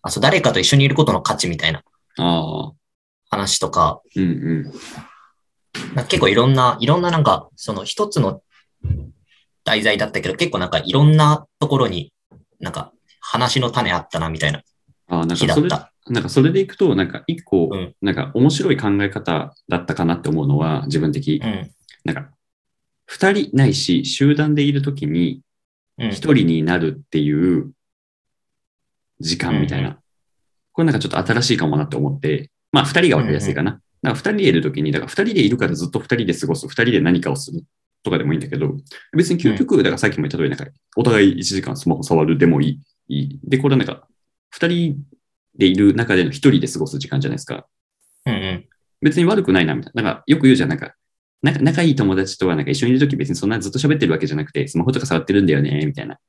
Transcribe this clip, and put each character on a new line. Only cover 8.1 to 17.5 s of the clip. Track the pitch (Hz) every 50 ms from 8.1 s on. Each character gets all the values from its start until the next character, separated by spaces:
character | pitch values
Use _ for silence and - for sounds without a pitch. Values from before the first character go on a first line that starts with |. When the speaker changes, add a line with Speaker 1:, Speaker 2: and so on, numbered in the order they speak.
| - 160
Speaker 1:
の | 117 95 - - _ _ _ _ _ _ _ _ - - - - - - _ _ _ _ _ _ _ _ _ _ _
題 | - 110 107 101
材 | 107 104
だ | 101 107
っ | 104
た | - 101
け | - 98
ど、 | 90
結 | - 175 175
構 | - 95
な | 90
ん | 87
か | - 80
い | 76 -
ろ | - 135 147
ん | 151 156
な | 156 151 151 151 151 - _ _ _
と | 147
こ | 143 143 131
ろ | 123
に、 | 113 90 85 71 - _ _ _ _ _ - _ _ _ _
な | - 90
ん | 80
か | 82 82 - _ _ _ _ _ _
話 | - - - 113 127 123 - 135
の | 127 117
種 | 117 127 107 87
あ | 90 85
っ | - _
た | - 82
な | 80 80
み | 80 76
た | 78
い | 73
な | 76 73 _ _ _ _ _ _ _ _ _ _
Speaker 2:
あ | 87 82
あ、 | 82
な |
ん | 82
か | 87
そ | - -
れ、 | - -
Speaker 1:
日 | 151 156
だ | 180 -
っ | -
た。 | - _ _ _ _ -
Speaker 2:
な | 120 117
ん | 110
か | -
そ | - 139
れ | 131 165
で | 175 196
い | 190
く | 190 -
と、 | - 202 165 101
な | 98 92
ん |
か | 135 - - -
一 | - 170 165 -
個、 | _